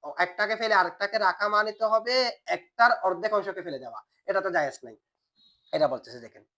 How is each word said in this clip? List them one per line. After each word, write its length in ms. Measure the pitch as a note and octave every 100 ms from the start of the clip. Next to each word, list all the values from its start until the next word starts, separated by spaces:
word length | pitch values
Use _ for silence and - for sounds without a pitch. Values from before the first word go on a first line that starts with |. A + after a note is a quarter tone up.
ও, 100 | D3 -
একটাকে 380 | F3+ - G#3 A3
ফেলে 180 | A3+
আরেকটাকে 440 | G3+ F3 - G3+ G#3+
রাখা 300 | G3 E3+ G#3
মানে 240 | G#3 G#3+
তো 160 | G#3 A3
হবে 280 | A3 A3+ B3+ A#3+ - -
একটার 460 | F3+ - - A#3 A#3
অর্ধেক 340 | F#3 F3 G#3+
অংশকে 280 | G#3+ G3 F#3
ফেলে 180 | E3+ C3+
দেওয়া, 220 | A#2+ A2+ _ _ -
এটা 160 | G3
তো 80 | F#3+
জায়েজ 300 | F3 C#3+ -
নাই। 140 | B2 A2 _ _ _ _ _ _ _
এটা 160 | - D3
বলতেছে 320 | B2 - A#2+
দেখেন 240 | A#2 A2 G2+